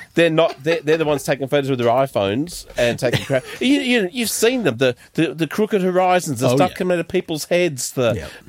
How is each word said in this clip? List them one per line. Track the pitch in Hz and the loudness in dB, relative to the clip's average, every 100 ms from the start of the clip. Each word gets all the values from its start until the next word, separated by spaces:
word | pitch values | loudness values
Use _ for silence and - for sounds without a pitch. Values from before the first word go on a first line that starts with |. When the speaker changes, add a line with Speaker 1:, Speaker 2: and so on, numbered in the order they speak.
| - | -4
Speaker 1:
they're | - 170 | 2 2
not. | 156 165 - | 4 2 0
They're, | 143 165 | -4 -2
they're | 147 160 | 0 0
the | |
ones | 151 143 | 2 -2
taking | - 135 135 | -2 -4 0
photos | 147 135 | -2 0
with | 131 | 0
their | 117 | 2
iPhones | 123 135 117 98 110 170 - - - | 2 2 0 0 0 -4 -8 -10 -2
and | 120 - | 0 0
taking | 127 - | -2 -2
crap. | - 131 - - | -2 -2 -4 -4
You, | 247 285 | 0 0
you, | 254 240 180 | 2 0 0
you've | 247 220 | -2 -4
seen | - 226 262 | 0 0 2
them, | 175 117 | 0 2
the, | 127 123 - | 0 0 -6
the, | - 160 | -2 -2
the | 156 156 | -2 -4
crooked | - 214 208 | -2 0 0
horizons, | 185 180 185 180 170 117 | 2 2 2 2 0 0
the | 127 | 2
Speaker 2:
Oh, | 131 | 2
Speaker 1:
stuff | 185 | 2
Speaker 2:
yeah. | - | 0
Speaker 1:
coming | 185 175 | -2 -2
out | |
of | 165 | -2
people's | 185 180 156 | -4 -4 -8
heads, | - 175 175 131 - | -2 0 0 -2 -6
the, | - 117 104 | 0 0 0
Speaker 2:
Yeah. | - - | -6 -14